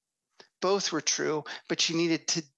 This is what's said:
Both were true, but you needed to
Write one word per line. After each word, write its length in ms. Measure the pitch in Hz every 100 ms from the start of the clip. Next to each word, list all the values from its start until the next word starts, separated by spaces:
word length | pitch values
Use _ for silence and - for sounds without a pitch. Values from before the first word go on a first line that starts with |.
| _ _ _ _ - _
Both 320 | 185 196 -
were 80 | 156
true, 420 | - - 147 151 - - -
but 200 | 165 -
you 80 | 165
needed 320 | 170 160 -
to 140 | 165 156